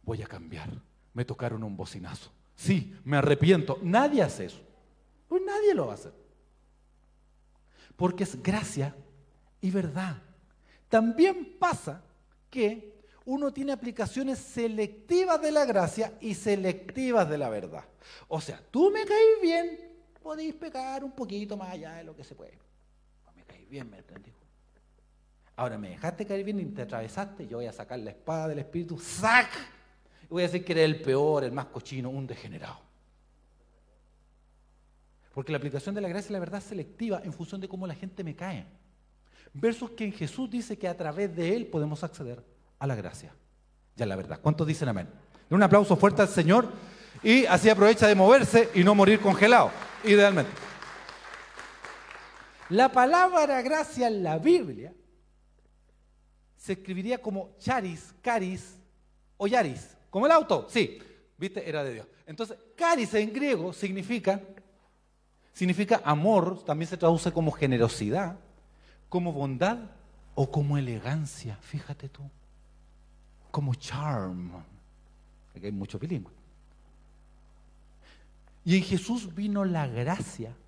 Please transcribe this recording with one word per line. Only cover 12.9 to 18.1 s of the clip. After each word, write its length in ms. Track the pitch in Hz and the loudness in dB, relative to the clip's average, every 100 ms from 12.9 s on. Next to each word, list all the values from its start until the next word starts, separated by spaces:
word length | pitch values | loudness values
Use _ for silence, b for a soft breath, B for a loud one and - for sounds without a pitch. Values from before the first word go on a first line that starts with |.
| - b b - | -20 b b -8
uno 260 | 277 285 | -4 -4
tiene 180 | 269 277 | -4 -6
aplicaciones 720 | 277 240 - 208 - 269 262 | -6 -8 -6 -6 -4 -4 -6
selectivas 1000 | - - 233 214 208 208 - 349 370 320 | -8 -6 -4 -2 -6 -6 -2 0 2 2
de 120 | 311 | 2
la 140 | 302 277 | 2 2
gracia 480 | 196 170 - 220 - | 2 0 -2 -6 -6
y 140 | 220 | -8
selectivas 960 | 190 220 202 185 180 - 262 262 233 165 | -6 -2 0 0 -4 -10 -6 0 2 2
de 80 | 151 | -2
la 100 | 131 | -4
verdad. 360 | 107 90 76 - _ B | -6 -8 -14 -18 _ B